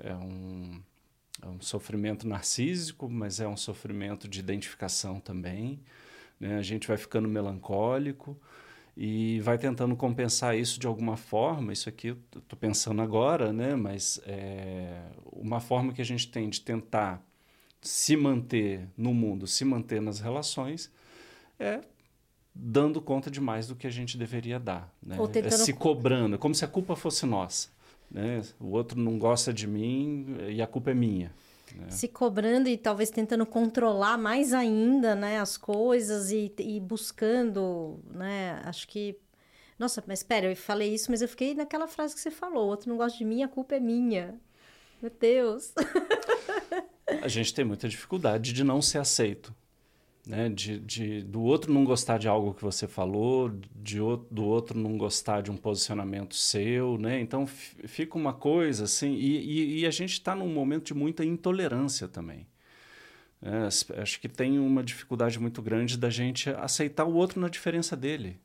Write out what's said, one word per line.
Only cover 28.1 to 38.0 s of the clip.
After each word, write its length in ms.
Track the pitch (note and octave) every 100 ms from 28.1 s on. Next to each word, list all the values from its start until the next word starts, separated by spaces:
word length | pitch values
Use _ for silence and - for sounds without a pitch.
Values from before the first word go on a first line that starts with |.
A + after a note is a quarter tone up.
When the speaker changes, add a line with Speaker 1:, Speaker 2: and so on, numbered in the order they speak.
Speaker 1:
né? 300 | - A2 A#2+ G#2+ -
O 100 | G#2+
outro 300 | G#2+ A#2 B2
não 200 | A#2 A2+
gosta 340 | A2+ A#2+ -
de 140 | A2+ G#2+
mim 720 | G#2 A2+ C3 D3 D3 C3+ B2+ G2
e 140 | G#2+
a 40 | A2+
culpa 240 | C3 B2+
é 40 |
minha, 380 | B2+ A#2 F#2+ F2 - - - -
né? 160 | F#2 F2+
Speaker 2:
Se 180 | F#2 A#3+
cobrando 600 | - B3 G3 G#3+ B3 C4
e 80 | A#3
talvez 320 | A3+ G3+ G#3+
tentando 340 | A3+ A3 A3+
controlar 720 | A3 A#3 A#3 A#3 A#3 G3+ G3+ A#3
mais 360 | G#3+ B3 C#4
ainda, 600 | B3+ A#3 G#3+ A3+ C4+ A#3
né, 240 | G3+ G#3 G#3+
as 180 | G3 -
coisas 720 | - G#3 A#3+ B3 G#3+ G#3 F#3+
e, 180 | G#3+ G#3 G#3
e 220 | G3+ G#3
buscando, 1200 | F#3 A3 - - A3 B3 A#3 G3 F#3 F3 D#3+ D#3